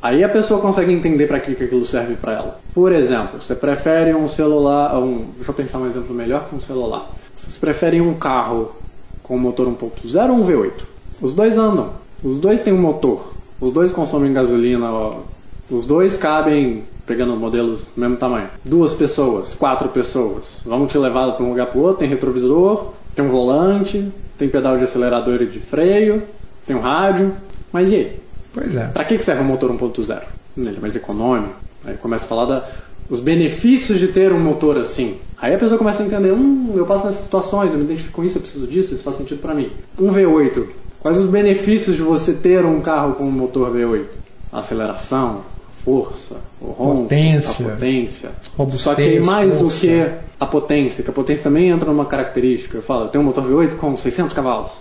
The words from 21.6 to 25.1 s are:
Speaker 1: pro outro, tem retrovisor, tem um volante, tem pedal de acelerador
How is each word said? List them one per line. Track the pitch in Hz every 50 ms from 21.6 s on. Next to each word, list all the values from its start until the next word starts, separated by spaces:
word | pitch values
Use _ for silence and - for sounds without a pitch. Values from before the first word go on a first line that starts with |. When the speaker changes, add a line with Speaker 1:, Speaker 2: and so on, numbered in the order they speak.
| 123
Speaker 1:
pro | 120 - 127
outro, | 147 180 190 185
tem | 156 135
retrovisor, | 139 131 - 135 127 127 123 127 143 165 185 196 208 - - - - - - - -
tem | - 143
um | 139
volante, | 127 131 123 123 135 151 175 190 202 202 196 190 - 208 196 196 196 - - - -
tem | - 147 135
pedal | - 143 127 131 131 123
de | 127
acelerador | 123 - 123 123 123